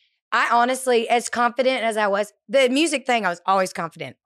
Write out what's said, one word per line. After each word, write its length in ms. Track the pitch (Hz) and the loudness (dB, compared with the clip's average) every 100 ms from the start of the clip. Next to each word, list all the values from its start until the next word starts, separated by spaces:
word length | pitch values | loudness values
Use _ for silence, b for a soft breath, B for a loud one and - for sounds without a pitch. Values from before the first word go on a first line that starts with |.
| _ _ - | _ _ -4
I 200 | 233 285 | -2 2
honestly, 560 | 233 240 254 254 233 233 | 2 2 0 0 0 2
as 220 | 240 - | -2 -2
confident 540 | 233 240 240 254 254 | -2 -2 0 0 0
as 120 | 226 214 | -2 0
I 100 | 208 | 0
was, 260 | 196 208 _ - | 0 -4 _ -2
the 180 | 269 254 | 2 2
music 380 | 262 320 277 262 | 2 0 -2 -2
thing, 180 | 233 | 0
I 60 | 190 | -2
was 100 | 175 - | -4 0
always 260 | 190 185 | 0 0
confident, 460 | - 165 165 139 - | -4 -10 -10 -14 -8